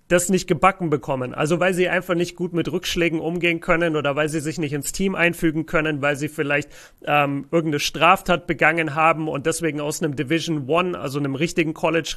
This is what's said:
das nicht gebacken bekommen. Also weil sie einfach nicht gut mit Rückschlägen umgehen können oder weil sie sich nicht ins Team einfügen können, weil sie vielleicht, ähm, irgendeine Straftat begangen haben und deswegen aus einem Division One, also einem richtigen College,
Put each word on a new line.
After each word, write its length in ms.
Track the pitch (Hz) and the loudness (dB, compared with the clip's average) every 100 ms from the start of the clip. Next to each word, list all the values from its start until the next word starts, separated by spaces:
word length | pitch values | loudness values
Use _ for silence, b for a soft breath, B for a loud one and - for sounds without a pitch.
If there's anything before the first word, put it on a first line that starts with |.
| - | 2
das 200 | 175 170 | 2 4
nicht 160 | 185 - | 0 0
gebacken 420 | 156 185 185 170 | 2 2 2 -2
bekommen. 460 | 147 - 135 127 | -2 -2 -4 -4
Also 260 | 127 147 170 | -2 0 2
weil 140 | 180 | 2
sie 160 | 180 180 | 2 0
einfach 240 | 175 180 | 0 0
nicht 200 | 175 175 | -2 -2
gut 200 | - 175 | -4 -4
mit 180 | 170 160 | -2 -2
Rückschlägen 480 | 175 - 180 170 156 | -4 -4 0 0 0
umgehen 400 | 156 175 170 165 | -4 0 0 0
können 340 | - 165 170 | 0 2 2
oder 220 | 151 143 139 | 0 0 0
weil 140 | 156 | 0
sie 100 | 160 | -2
sich 160 | 147 160 | -4 -4
nicht 160 | 151 | -4
ins 180 | 147 - | -4 -4
Team 240 | - 190 | -2 0
einfügen 520 | 180 170 170 170 156 156 | 2 2 2 0 0 0
können, 340 | 170 156 147 | 0 0 0
weil 160 | 143 143 | 0 0
sie 120 | 147 | -4
vielleicht, 420 | - 143 143 147 B B B | -4 0 0 -2 B B B
ähm, 400 | - 147 143 139 135 | 0 2 2 -2 0
irgendeine 280 | 170 160 147 | 0 2 0
Straftat 680 | - 151 165 185 - 175 - | -2 2 4 4 2 0 0
begangen 480 | 147 156 165 156 | 2 2 2 0
haben 340 | 147 160 156 156 | 2 4 4 0
und 160 | 143 | -2
deswegen 380 | 160 160 165 147 | -2 -2 -2 -2
aus 200 | 147 - | -4 -2
einem 140 | 160 135 | -4 -2
Division 500 | 131 165 165 151 127 | -2 0 0 -4 0
One, 320 | 165 180 175 | 0 0 -4
also 200 | 143 143 | -4 -4
einem 160 | 143 | -2
richtigen 400 | 135 170 180 160 | -2 -2 -2 -4
College, 420 | 156 170 165 156 | -2 0 0 -2